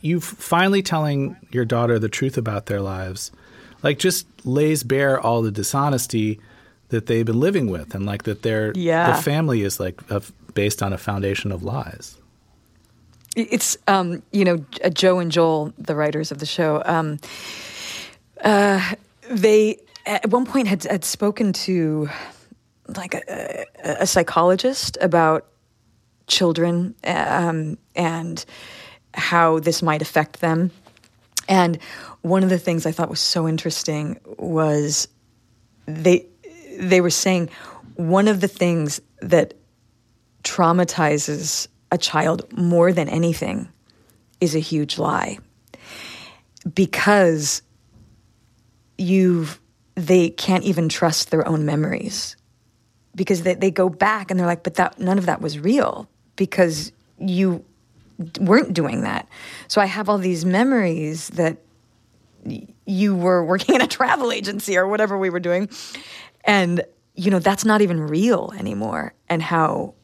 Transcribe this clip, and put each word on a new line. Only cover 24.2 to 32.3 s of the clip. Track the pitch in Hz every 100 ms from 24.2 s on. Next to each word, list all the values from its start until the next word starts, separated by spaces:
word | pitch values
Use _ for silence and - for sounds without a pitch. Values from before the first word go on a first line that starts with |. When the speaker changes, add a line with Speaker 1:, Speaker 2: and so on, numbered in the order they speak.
| 170 - 175 185 254 269 - -
Speaker 2:
about | 175 170 160 156 - _ _ _ _ _ _ _ -
children, | - 175 160 170 170 185 -
um, | - 170 151 151 170 160 156 - _
and | - 170 165 165 165 - - - - - - _
how | - - 170 165 160
this | 156 160
might | 165 156
affect | 160 - 156 -
them. | 170 165 180 - - _ _ _ _ - -
And | 190 175 160 - - - -
one | 160